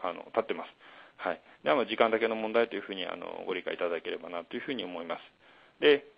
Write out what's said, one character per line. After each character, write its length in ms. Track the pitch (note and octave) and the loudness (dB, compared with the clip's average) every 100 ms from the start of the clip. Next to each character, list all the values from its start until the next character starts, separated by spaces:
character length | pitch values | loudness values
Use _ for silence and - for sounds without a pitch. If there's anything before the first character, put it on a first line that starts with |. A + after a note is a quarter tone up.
あ 100 | F2+ | -6
の、 120 | E2+ - | -6 -4
立 120 | A2+ | -2
っ 20 | |
て 100 | A2 | -2
ま 120 | E2+ - | -4 -8
す。 40 | - - - - - | -16 -20 -20 -20 -8
は 160 | F#2+ | -4
い。 80 | E2 - - | -4 -8 -4
で、 80 | C#3+ | 2
あ 20 | |
の、 140 | D3+ G#2+ | 2 2
時 100 | A2 | 4
間 140 | A2+ | 4
だ 80 | A2 | 4
け 80 | A2+ | 2
の 80 | A2 | 0
問 180 | A2 | 2
題 160 | A2+ A2+ | 2 2
と 60 | G2 | 0
い 20 | |
う 40 | |
ふ 100 | G2+ | -6
う 20 | |
に、 140 | F#2+ F2 | -6 -6
あ 80 | F2 | -8
の、 280 | E2+ F2 F#2 | -8 -8 -4
ご 80 | F#2 | -4
理 80 | |
解 100 | E2+ | -4
い 40 | E2+ | -2
た 100 | F2 | -2
だ 120 | E2 | -2
け 100 | F2 | -4
れ 80 | F2 | -8
ば 100 | E2 | -8
な 140 | F2 | -10
と 140 | E2 A#2+ | -8 -8
い 20 | |
う 0 | |
ふ 80 | - | -6
う 40 | B2+ | -6
に 80 | |
思 180 | F2+ F2 | -6 -8
い 60 | E2+ | -6
ま 100 | D#2+ | -8
す。 40 | - _ - - - - | -10 _ -20 -20 -20 2
で、 260 | D3 C#3+ - | 6 6 2